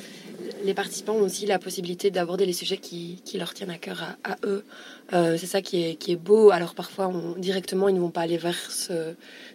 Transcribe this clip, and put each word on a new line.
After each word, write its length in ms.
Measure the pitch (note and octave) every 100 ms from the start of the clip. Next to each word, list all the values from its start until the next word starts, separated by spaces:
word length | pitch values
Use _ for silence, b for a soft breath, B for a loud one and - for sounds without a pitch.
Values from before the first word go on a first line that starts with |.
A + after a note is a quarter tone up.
| B B B B - -
les 80 | G3
participants 420 | F#3+ F#3+ - -
ont 80 | A3
aussi 220 | F#3+ F#3
la 140 | G#3 F#3
possibilité 520 | F#3+ F#3 F3 F3+ G3+
d'aborder 360 | F#3 E3+ F3+ F#3
les 80 |
sujets 240 | F3 F3+ F#3+
qui, 420 | - F3 E3+ F3+
qui 120 | - F#3+
leur 160 | E3+
tiennent 180 | - F#3
à 60 | E3+
cœur 260 | - F3
à, 300 | E3+ - -
à 40 | -
eux. 200 | G3+ G3 - B B B B
Euh, 240 | F3 E3+ E3
c'est 80 | F3+
ça 140 | G3
qui 220 | F#3 F3+
est, 120 | E3 D#3+
qui 160 | -
est 40 | E3+
beau. 340 | F3 A3 G#3+
Alors 240 | E3+ E3+
parfois, 340 | - F3 - F#3+
on, 300 | F3 E3+ F3
directement, 520 | F#3 F#3 F3+ F#3+ G3
ils 40 |
ne 60 | F#3
vont 80 | F3
pas 140 | F3
aller 160 | E3 E3+
vers 320 | E3+ F3 -
ce, 420 | - - E3 D#3+ E3+ B B B